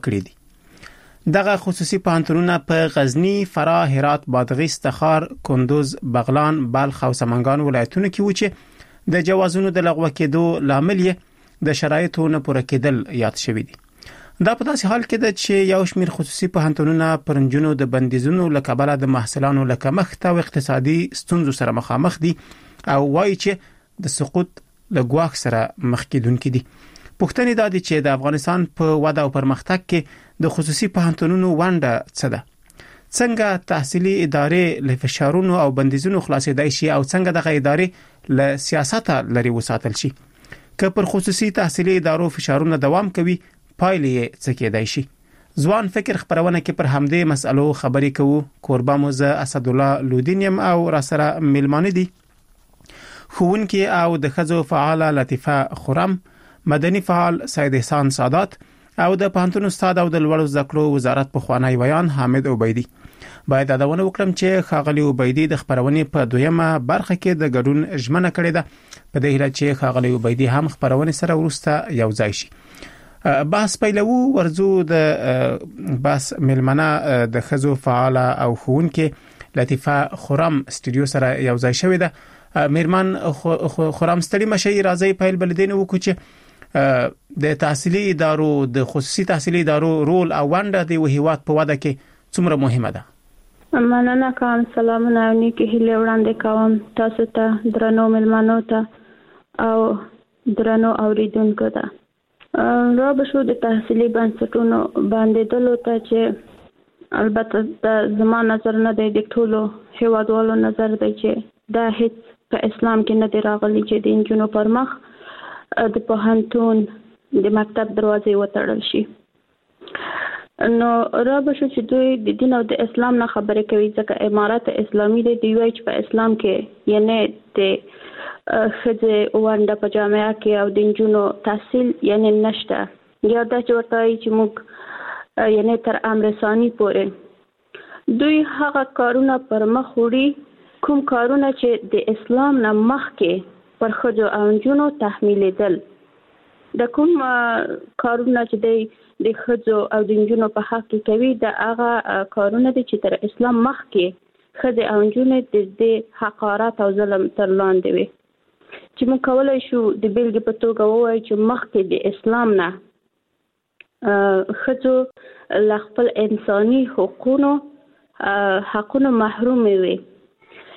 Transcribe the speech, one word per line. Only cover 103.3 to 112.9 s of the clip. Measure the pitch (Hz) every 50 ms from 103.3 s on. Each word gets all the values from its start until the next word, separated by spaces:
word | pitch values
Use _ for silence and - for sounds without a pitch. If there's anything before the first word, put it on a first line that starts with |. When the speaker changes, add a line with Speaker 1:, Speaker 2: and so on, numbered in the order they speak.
Speaker 2:
شو | - 277 262
د | 226 - - -
تحصیلي | 226 226 220 220 - 226 226 233 233 220
بنسټونو | 226 233 220 220 - 233 226 - 226 233 226 226 226 - - - - - 202
بندېدلو | 214 226 220 220 214 226 220 214 240 247 247 247 240 240 240
ته | 240 233 226 226
چې | - 226 226 226 220 202 - - - - - - - _ _ _ _ _ - - - - -
البته | 214 220 208 226 226 226 - 208 220 226 - - -
د | 220 220 214 208 208 208 208
زما | 220 220 226 233 226
نظر | 220 220 220 220 226 220 220 220
نه | 226 214
دی، | 220 220 214 208
د | 214 214 214 -
ټولو | 233 233 220 214 214 214 208 214 - - - - -
هیوادوالو | 240 226 226 220 214 220 220 220 226 220 220 220 220
نظر | 220 214 - 226 220 214 214 214
دی | 214 214 214
چې | - 220 220 226 220 - _ _ _ - 214
دا | 233 233 226 214 220
هیڅ | 226 226 226 226 - - - _ _ - -
په | 226 - 220
اسلام | 214 - - 233